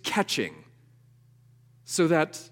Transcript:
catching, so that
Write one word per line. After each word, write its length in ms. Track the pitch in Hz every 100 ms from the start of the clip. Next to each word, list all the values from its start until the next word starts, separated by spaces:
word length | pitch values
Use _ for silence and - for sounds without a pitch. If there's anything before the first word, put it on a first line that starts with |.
catching, 640 | - - 190 - 90 78 - _ _ _ _ _ _ _ _ _ _ _ -
so 200 | - 165
that 440 | 165 160 - -